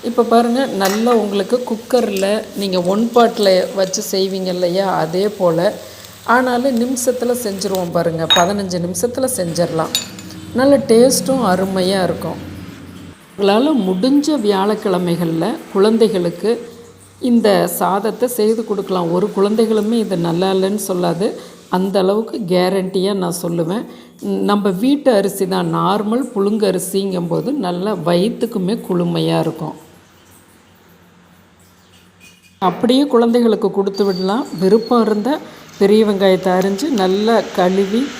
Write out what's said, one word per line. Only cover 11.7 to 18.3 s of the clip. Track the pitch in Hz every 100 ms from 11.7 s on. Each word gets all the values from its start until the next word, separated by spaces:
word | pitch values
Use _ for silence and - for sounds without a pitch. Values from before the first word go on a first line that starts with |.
| 190 180 196
இருக்கும். | 175 160 165 151 - - - - - - - - - -
உங்களால | 196 208 285 285
முடிஞ்ச | 185 185 254 285 294
வியாழக்கிழமைகள்ல | 294 208 196 202 214 214 180 175 170 170 160 180 320 -
குழந்தைகளுக்கு | 196 208 226 220 190 175 170 202 233 - - - - - -
இந்த | 254 233 208 185 175
சாதத்தை | 175 180 196 214 190
செய்து | 247